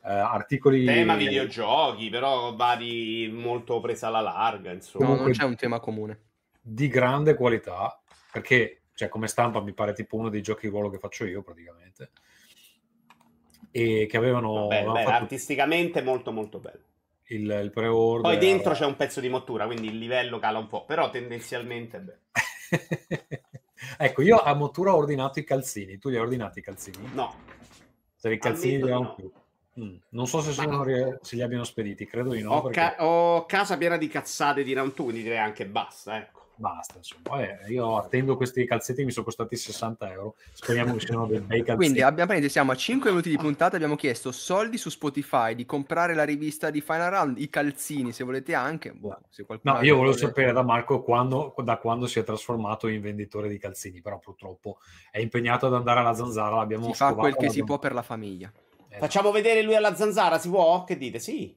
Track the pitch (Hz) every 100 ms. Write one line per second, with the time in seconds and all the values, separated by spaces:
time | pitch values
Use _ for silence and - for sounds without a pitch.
0 | - 101 107 113 - 139 143 135 127 120
1 | 113 107 - 135 131 107 104 135 147 104
2 | 110 117 135 131 120 110 120 120 117 117
3 | 113 113 110 113 120 123 113 117 120 110
4 | 117 113 104 87 113 107 95 90 - 98
5 | 127 135 135 120 139 120 123 117 113 110
6 | 107 107 _ _ _ _ 117 110 143 127
7 | 123 139 151 147 120 113 - 90 101 -
8 | _ - _ 113 - 127 110 - _ -
9 | 107 110 110 - 120 110 101 95 104 104
10 | 104 110 113 104 101 107 107 101 104 98
11 | 101 - 107 95 92 85 85 85 92 _
12 | - _ _ _ _ _ _ _ _ _
13 | _ _ _ _ _ _ - 120 117 110
14 | 107 117 123 123 110 107 104 107 104 113
15 | 107 117 113 135 - 139 139 165 170 170
16 | 127 127 117 110 104 98 - - _ _
17 | _ _ _ 110 104 104 101 117 113 113
18 | 113 117 160 165 190 190 196 151 147 135
19 | 139 - 127 127 - 113 107 120 110 110
20 | 113 127 123 117 110 110 107 104 - 156
21 | 135 127 120 117 117 123 117 120 117 104
22 | 92 - _ - - - - 165 - 170
23 | _ 160 _ 147 _ - _ _ 135 131
24 | 139 - 165 226 147 143 143 - 190 175
25 | 147 139 135 151 143 135 131 107 95 98
26 | 139 120 117 127 101 92 98 95 - 92
27 | 120 127 113 - - - - - _ _
28 | _ _ 113 110 123 110 131 139 131 123
29 | 123 - 95 _ _ _ _ - 107 87
30 | _ 117 123 165 151 135 151 143 131 127
31 | 127 - - 120 120 123 117 - 104 95
32 | 101 117 127 117 107 143 135 139 165 -
33 | 160 170 170 170 165 196 196 175 170 170
34 | 151 151 - - 147 135 131 131 135 131
35 | 120 113 110 117 107 - 104 110 95 -
36 | - 107 - _ _ - 107 80 - 90
37 | - - - 139 127 101 101 123 113 113
38 | - 127 135 127 127 - 123 117 - 127
39 | 135 117 110 - 113 123 - 107 113 113
40 | 101 95 104 - - - - 120 117 117
41 | - 117 113 107 98 113 113 110 165 127
42 | 131 156 175 190 143 151 135 127 - 254
43 | 214 180 165 151 156 143 175 185 151 147
44 | 143 117 131 127 - 180 226 226 - -
45 | 147 139 139 135 113 117 123 147 139 165
46 | 175 165 147 147 151 147 160 151 - 160
47 | 175 190 151 123 147 156 147 139 - 147
48 | 123 113 127 131 131 156 131 160 - -
49 | 101 - _ - 101 110 143 127 135 139
50 | 131 123 139 139 127 120 127 117 - 131
51 | - 120 127 131 147 - 117 113 113 117
52 | 123 117 110 107 - 117 104 107 113 107
53 | 104 104 101 104 104 101 101 95 101 90
54 | 104 95 - 92 95 90 107 98 _ -
55 | - 104 113 120 117 123 135 123 120 120
56 | 117 113 123 110 107 110 110 110 117 -
57 | 139 135 147 135 147 120 110 143 143 123
58 | - 113 104 92 92 _ _ _ - -
59 | 151 202 202 214 214 220 214 220 208 165
60 | 208 202 180 160 175 190 165 175 180 160
61 | 131 110 - 277 98